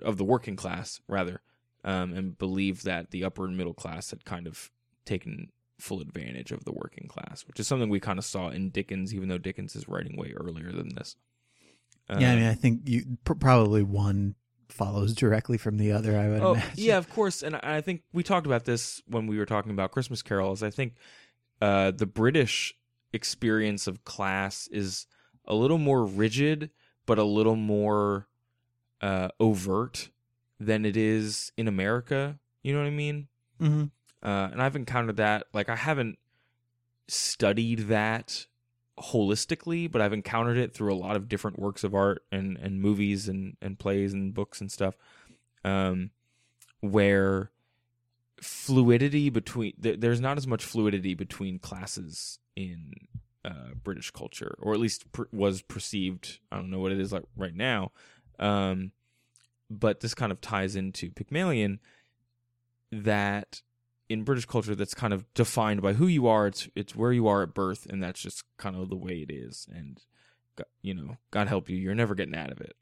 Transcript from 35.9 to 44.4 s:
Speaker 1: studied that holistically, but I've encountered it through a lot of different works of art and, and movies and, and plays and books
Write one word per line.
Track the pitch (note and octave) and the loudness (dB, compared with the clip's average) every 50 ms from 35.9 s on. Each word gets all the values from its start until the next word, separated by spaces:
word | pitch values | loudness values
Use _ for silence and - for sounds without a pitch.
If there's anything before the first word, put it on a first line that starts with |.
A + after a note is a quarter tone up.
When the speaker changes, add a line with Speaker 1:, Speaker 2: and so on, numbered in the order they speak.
| D#3 C#3+ A#2+ A2 - - _ _ _ _ _ _ _ _ _ _ _ _ _ _ _ _ _ - | 0 0 0 -2 -4 -10 _ _ _ _ _ _ _ _ _ _ _ _ _ _ _ _ _ -8
Speaker 1:
studied | - - - - - - A#2+ G2+ G2+ A2 A#2 A#2 A#2 A2 G#2+ G2+ | -6 -4 -2 -4 -2 2 2 2 4 2 2 0 0 -2 0 0
that | A2 G#2+ G#2+ A2 A2 A2+ A#2 - - - - - _ _ _ _ _ _ _ _ _ - | 2 2 2 0 -2 -2 -6 -8 -10 -10 -12 -14 _ _ _ _ _ _ _ _ _ -16
holistically, | - - - A#2 G#2 G2 G#2+ A2 - - E3 - - E3+ E3+ E3+ E3+ E3 | -10 -2 2 2 4 4 4 2 0 -2 -4 -6 -4 -4 -4 -2 -4 -2
but | - A#2 | 0 2
I've | G#2+ G#2 G#2+ | 2 2 0
encountered | G#2+ F#2+ - - A2+ A#2 A#2+ A#2 B2 | -2 -4 -2 -2 0 2 2 2 2
it | B2 A2+ - | 0 -2 -2
through | - A2 G2+ G2 | -2 0 0 0
a | |
lot | F#2 F2+ F#2+ G#2+ G2+ | 0 -2 -2 -2 -2
of | G2 A#2 | -2 -2
different | A2 F#2+ - G#2+ F#2 - | -4 -4 -4 -6 -6 -4
works | G2 G2+ G2 - - | -4 -4 -4 -2 -4
of | G2 G2 | 0 2
art | G2 G2 G2+ G2 - - _ | 4 4 4 2 0 -4 _
and, | G2+ F#2+ F#2+ G2 F#2 - | -4 -4 -4 -4 -6 -6
and | - G2+ G2 F#2+ | -6 -4 -2 0
movies | F#2+ G#2 G#2 G2 G#2 G2+ G2+ F#2+ G#2 G2+ | 2 2 2 4 2 0 0 -2 -2 -4
and, | F#2+ F#2+ F#2+ G2 - - | -4 -4 -6 -8 -10 -10
and | - G2+ G2 - | -10 -10 -10 -4
plays | - G2+ G2 G2 G2 G2 G2 | -2 0 0 2 0 0 -2
and | G2 G2 F#2+ G2 | -2 -4 -4 -2
books | - | -4